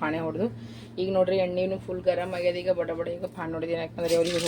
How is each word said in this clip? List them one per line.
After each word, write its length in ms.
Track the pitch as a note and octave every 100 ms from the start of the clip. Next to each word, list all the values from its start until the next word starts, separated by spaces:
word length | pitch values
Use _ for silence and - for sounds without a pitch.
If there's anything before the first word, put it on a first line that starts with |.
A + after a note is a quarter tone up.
ಪಾಣೆ 180 | D#3 D#3+ D#3+
ಹೊಡೆದು 220 | D#3 A3+ - - - - -
ಈಗ 40 | F#3 F#3+
ನೋಡ್ರಿ 180 | F3+ F#3+ F3+
ಎಣ್ಣೆನೂ 320 | F3+ F#3 F#3+ -
ಫುಲ್ 180 | F3+ F3+
ಗರಮ್ 240 | F3 F3+ F3+
ಆಗ್ಯದ. 180 | F3 F3+
ಈಗ 80 | F3+ F3
ಬಡ 80 | D#3+ E3
ಬಡ 80 | E3+ F3
ಈಗ 160 | F#3 -
ಪಾಣೆ 140 | E3 E3
ಹೊಡೆದೀನಿ, 240 | E3 E3 E3
ಯಾಕಂದ್ರೆ 320 | - E3 E3+
ಅವ್ರಿಗೆ 220 | E3+ F3